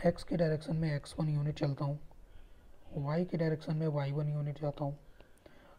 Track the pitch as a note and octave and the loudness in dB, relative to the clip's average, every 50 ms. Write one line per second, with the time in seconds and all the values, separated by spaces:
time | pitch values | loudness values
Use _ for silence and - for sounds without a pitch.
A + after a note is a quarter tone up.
0 | - F3 F3 - - - - E3+ E3+ D#3 D#3 D3+ - E3+ E3 D#3 E3 D#3 D3 C#3 | 4 2 2 2 -2 -2 2 2 4 4 2 2 0 -2 0 0 2 2 0 0
1 | - - - - D#3+ D3+ D3+ D3 D3 D3+ D3 - D#3 C#3+ C#3 - C#3+ C#3+ C#3+ D3 | -2 -4 -4 -2 0 2 2 2 2 0 0 0 0 0 0 0 0 -2 -2 -4
2 | - - - - - - - - - - - - - - - - - - - D#3+ | -6 -12 -16 -18 -20 -18 -18 -18 -18 -18 -20 -20 -20 -20 -20 -18 -16 -8 -6 -4
3 | C#3 C#3 D3+ F3 F#3 F3+ - D#3+ E3 D#3+ D#3 D#3 - - D#3 D#3 D#3+ D#3 C#3+ D3 | -2 0 2 2 2 2 2 2 2 2 2 2 0 0 0 2 2 2 2 2
4 | C#3 C#3 C#3+ D3+ D3+ D3 D3 D3 C#3+ D3 C#3 - D#3 D3 - - D3 C#3+ D3 - | 2 2 0 0 2 2 0 0 0 -2 -2 -2 -2 -2 0 0 -2 -2 -2 -4
5 | - - - - - - - - - - - - - - - | -10 -18 -20 -20 -20 -20 -20 -20 -20 -20 -20 -20 -20 -20 -20